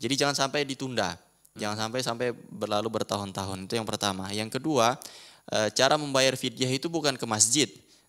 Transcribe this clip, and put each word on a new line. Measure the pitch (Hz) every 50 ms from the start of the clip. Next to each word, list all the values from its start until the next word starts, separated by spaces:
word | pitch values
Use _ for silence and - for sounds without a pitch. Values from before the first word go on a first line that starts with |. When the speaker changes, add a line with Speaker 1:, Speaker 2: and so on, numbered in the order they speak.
Speaker 1:
Jadi | - 113 139
jangan | 131 143 143 139
sampai | 135 139 135 135 147 147
ditunda. | 135 135 - 139 131 123 110 98 87 85
Speaker 2:
Hmm. | - _ _ _ _ _ _ _ 110
Speaker 1:
Jangan | 107 104 104 110 110
sampai, | 110 117 131
sampai | 123 120 117 117 123 123 117
berlalu | - - - - 107 107 101 104 104 107 113 113
bertahun-tahun. | 107 - - 110 101 101 98 90 101 95 98 95 95 95 95
Itu | 120
yang | 117 110
pertama. | 107 104 - 104 101 95 95 95 95 101
Yang | 107 107 110 -
kedua, | 131 135 156 151 123 113 117 131 - - - - - - - - - _ - -
eh, | 110 107 107 -
cara | - 127 139 151 151
membayar | 151 143 135 131 131 131 127
fidyah | 127 - 127 113 104 127 127 131
itu | 139 - 170
bukan | 165 165 147 143 131 123
ke | - 117
masjid, | 110 107 104 117 127 151 131 - - - - _ _ _ _